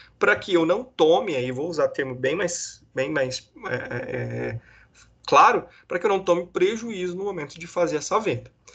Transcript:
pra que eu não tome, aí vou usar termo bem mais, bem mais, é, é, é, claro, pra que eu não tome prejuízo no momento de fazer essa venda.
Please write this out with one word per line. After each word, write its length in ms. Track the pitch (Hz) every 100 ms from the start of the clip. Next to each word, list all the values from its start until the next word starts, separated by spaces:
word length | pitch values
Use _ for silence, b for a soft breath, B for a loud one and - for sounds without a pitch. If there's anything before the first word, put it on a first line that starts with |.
| B _
pra 200 | 202 208
que 160 | -
eu 120 | 175 160
não 200 | 202 254
tome, 500 | - 156 180 208 135
aí 160 | 127
vou 160 | 127 160
usar 220 | 156 135
termo 260 | - 131 127
bem 180 | 127
mais, 480 | 165 180 - - - _ -
bem 140 | 139
mais, 420 | 151 131 - - - 220
é, 80 | 123
é, 760 | - 123 - 123 120 120 123
é, 100 | 113 b b b b b _ -
claro, 380 | 139 202 180 B B -
pra 140 | 175
que 60 | 214
eu 40 |
não 140 | 196
tome 220 | 190 175 175
prejuízo 680 | 185 185 226 233 196 180
no 120 | 180 202
momento 340 | 180 143 -
de 80 | 170
fazer 300 | - 170 151
essa 200 | - 202
venda. 280 | 208 117 - _ B